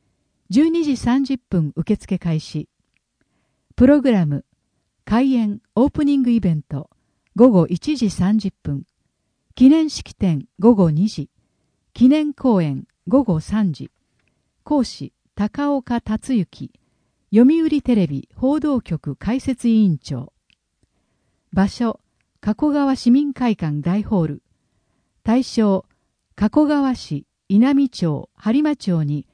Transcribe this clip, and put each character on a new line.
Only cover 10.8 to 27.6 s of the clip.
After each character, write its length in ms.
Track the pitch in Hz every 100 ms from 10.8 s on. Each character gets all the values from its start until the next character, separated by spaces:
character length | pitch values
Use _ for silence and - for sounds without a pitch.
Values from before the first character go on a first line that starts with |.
| 170
二 180 | 151 208
時、 220 | - 135 _ _ _ _ _ _
記 140 | - 254
念 260 | 302 302
講 260 | - 262 196
演、 240 | 156 135 - _ -
午 160 | 269
後 180 | 233 156
三 320 | - 214 196
時。 180 | 139 - _ _ _ _ _ _ _
講 180 | - 294
師、 300 | 233 - 139 - _
高 380 | - 214 - 285
岡 280 | 277 - 233
達 360 | - 214 - 240
之、 360 | 170 - 131 - _ _ _ _ _
読 120 | 208 254 330
売 160 | 320 302
テ 140 | -
レ 120 | 226 165
ビ 220 | 135 -
報 260 | - 254 294
道 200 | 302 254
局 360 | - 165 151 135
解 240 | - 254
説 280 | - 254 233
委 160 | 220
員 140 | 202 151
長。 340 | - 131 - _ _ _ _ _ _ _ _ _ _ _ _
場 160 | 185 202
所、 320 | - 233 - _ _ _ _
加 140 | 214
古 180 | 220 302
川 240 | 285 277 262
市 140 | 240
民 220 | 262 285
会 240 | - 240 214
館 240 | 160 147
大 220 | 170 202
ホ 200 | 208 202
ー 40 | 156
ル。 160 | - _ _ _ _ _ _ _ _
対 200 | - 240
象、 440 | 247 - 208 190 - _ _ _ _
加 140 | - 214
古 180 | 294 302
川 280 | 294 269
市、 320 | 240 - 143 - _ -
稲 240 | 202